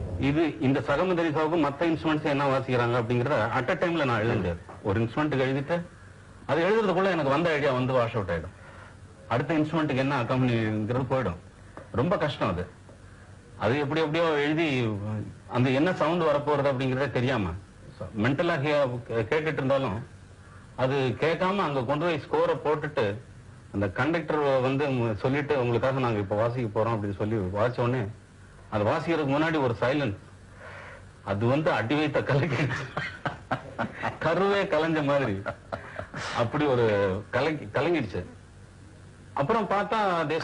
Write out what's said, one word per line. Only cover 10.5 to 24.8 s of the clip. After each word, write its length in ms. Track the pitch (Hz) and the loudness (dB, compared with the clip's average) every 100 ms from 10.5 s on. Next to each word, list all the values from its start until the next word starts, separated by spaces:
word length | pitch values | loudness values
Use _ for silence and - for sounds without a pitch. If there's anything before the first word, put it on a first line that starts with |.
| 117 110 107 104 123 131 | 2 0 0 0 -2 0
போயிடும். 260 | 131 107 85 - - - - - | 0 -2 -6 -12 -20 -20 -18 -6
ரொம்ப 260 | 98 156 185 | 0 2 2
கஷ்டம் 300 | 156 - 123 | 0 0 -2
அது. 180 | 87 87 - - - - - - - - - | -2 -6 -12 -20 -20 -20 -20 -20 -20 -18 -2
அது 200 | 104 139 | 0 2
எப்படி 220 | 139 156 | 0 0
எப்படியோ 300 | 160 160 170 | 2 2 2
எழுதி, 680 | 151 143 156 165 127 117 101 104 107 104 - - | 2 2 2 2 2 0 -2 -4 -6 -6 -12 -6
அந்த 220 | 123 131 | 0 2
என்ன 220 | 131 170 | 4 2
சவுண்ட் 300 | 180 151 175 | 2 2 2
வரப்போறது 460 | 160 143 131 147 139 | 2 2 2 2 2
அப்படிங்கிறதே 420 | 131 131 127 139 | 2 0 0 0
தெரியாம, 380 | 127 123 127 92 90 - - - - 92 110 | 0 0 0 -2 -4 -12 -20 -20 -14 -10 0
மென்டலா 420 | 113 139 175 160 | 0 2 2 2
ஹே-, 380 | 143 147 135 123 - | 2 2 2 -2 -4
கேட்டுட்டு 440 | 117 107 156 156 | -2 0 0 0
இருந்தாலும், 540 | 147 131 139 131 98 131 - - - - - - - | -2 2 2 0 -4 -8 -16 -20 -20 -20 -20 -14 -2
அது 400 | 127 139 131 110 | 0 2 0 0
கேட்காம 360 | 147 165 185 196 | 0 2 0 0
அங்க 280 | 165 139 | 0 0
கொண்டு 200 | 120 147 | 0 0
போய் 180 | 175 156 - | 0 -2 -2
ஸ்கோரை 300 | - 175 160 | 2 2 2
போட்டுட்டு, 520 | 147 151 147 - 107 104 - - - - - | 0 0 -2 0 0 -2 -10 -20 -20 -20 -8
அந்த 160 | 101 101 | -2 -2
கண்டக்டர் 720 | 107 135 170 151 156 143 135 | 0 0 0 0 0 4 4
வந்து 540 | 127 135 | 4 2